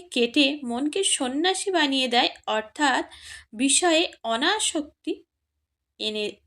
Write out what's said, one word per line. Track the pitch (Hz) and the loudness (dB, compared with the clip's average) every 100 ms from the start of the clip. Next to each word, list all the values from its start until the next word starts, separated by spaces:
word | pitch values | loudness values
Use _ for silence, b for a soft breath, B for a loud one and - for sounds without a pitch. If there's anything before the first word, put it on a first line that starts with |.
| 349 | -4
কেটে | 247 240 294 269 294 | 0 2 4 2 2
মনকে | 247 233 294 392 | -6 -4 -2 0
সন্ন্যাসী | 392 - 262 277 359 381 403 | 0 0 -2 0 0 0 0
বানিয়ে | 349 285 269 254 | 2 2 2 2
দেয়, | 240 311 - - | 2 2 -2 -4
অর্থাৎ | 214 214 - 285 254 - B B B B | -4 -4 -2 0 2 -2 B B B B
বিষয়ে | 220 269 - 349 320 349 - | -2 0 2 4 2 2 -4
অনাসক্তি | 226 226 320 427 - 320 294 _ - - _ _ _ _ _ _ _ - | -4 0 0 0 -2 -4 -6 _ -10 -10 _ _ _ _ _ _ _ -10
এনে | 214 214 208 - | -6 -4 -6 -10